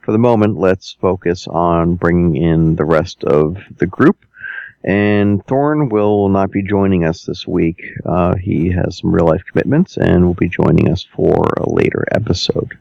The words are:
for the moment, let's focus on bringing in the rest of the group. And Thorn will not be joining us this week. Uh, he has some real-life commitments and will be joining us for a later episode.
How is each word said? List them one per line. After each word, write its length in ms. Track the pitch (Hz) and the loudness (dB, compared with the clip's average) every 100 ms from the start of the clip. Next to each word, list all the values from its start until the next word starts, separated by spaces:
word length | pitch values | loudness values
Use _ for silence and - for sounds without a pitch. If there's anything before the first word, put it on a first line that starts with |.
for 120 | - | -2
the 60 | 110 | 2
moment, 400 | 120 113 104 110 | 2 2 0 2
let's 380 | 95 92 - - | 0 0 -6 -4
focus 460 | 98 92 87 87 - | -2 -2 -4 -4 -4
on 500 | 82 85 85 82 87 | -2 0 2 0 0
bringing 460 | 85 87 87 71 | 0 2 0 0
in 340 | 82 80 80 80 | 0 2 2 0
the 80 | |
rest 380 | 76 80 95 - | 0 0 0 -6
of 340 | - 71 78 92 - - | 0 2 2 -4 -14 -6
the 100 | 87 | -6
group. 380 | - 139 - _ - - - - _ | 2 2 2 _ -18 -16 -16 -18 _
And 640 | - 98 104 104 101 101 - | -2 0 2 2 2 0 0
Thorn 440 | 131 143 151 143 | 0 0 0 0
will 380 | 107 104 104 98 | 0 2 2 2
not 200 | 98 98 | 2 0
be 120 | 98 | -2
joining 420 | 95 101 98 95 | -2 0 2 2
us 200 | 82 82 | 0 -4
this 220 | - 80 - | -8 -10 -4
week. 340 | 85 82 85 - - | -2 -2 -4 -14 -12
Uh, 300 | - 85 90 95 | -4 0 0 0
he 340 | 92 76 87 | -2 -2 -2
has 280 | 90 92 90 | 0 -2 -4
some 160 | 87 | -2
real-life 300 | 87 85 80 | 2 2 0
commitments 540 | - - - 143 190 - | -2 -4 0 0 0 0
and 260 | 87 90 | 2 4
will 100 | 90 | 2
be 140 | 87 87 | 0 -4
joining 420 | - - 80 76 | 0 2 4 2
us 160 | - - | 0 -6
for 320 | - 80 82 78 - | -2 2 2 2 -2
a 120 | - | -2
later 340 | - - - - | 0 0 -2 -2
episode. 680 | - - 87 - - - - | -4 -2 -4 -2 -4 -4 -12